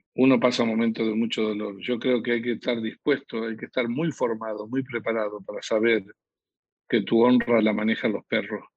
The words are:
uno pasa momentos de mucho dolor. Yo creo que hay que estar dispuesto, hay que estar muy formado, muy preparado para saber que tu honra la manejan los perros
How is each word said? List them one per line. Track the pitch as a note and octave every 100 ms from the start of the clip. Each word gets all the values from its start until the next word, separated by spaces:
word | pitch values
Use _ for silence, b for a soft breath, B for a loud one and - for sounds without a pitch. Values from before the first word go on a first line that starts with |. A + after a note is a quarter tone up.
| _
uno | - C3 B2
pasa | B2 B2
momentos | A#2 A2+ A#2 A2 A2
de |
mucho | G#2+ A2+ -
dolor. | A2 G#2 G#2 G2
Yo | F#2+ A#2+
creo | C3 B2
que | A#2
hay | A#2+
que | A#2+
estar | A2 - A#2
dispuesto, | A2 - - C3 - A2+
hay | A2+ A2+
que | -
estar | - A#2
muy | B2 E3
formado, | C3+ B2 A2 A2+ G#2+ G#2+
muy | C3
preparado | B2+ A#2+ A#2 A2+ G#2+ G#2
para | G2 G#2
saber | - A2 A#2 A2 G2 - _ _ _ _ _ _ -
que | A#2
tu | G2 A2+
honra | B2 B2+ A#2+ A#2
la | G#2+
manejan | G#2 G#2+ A2 A#2
los | G2 -
perros | A2+ G2+ G#2 -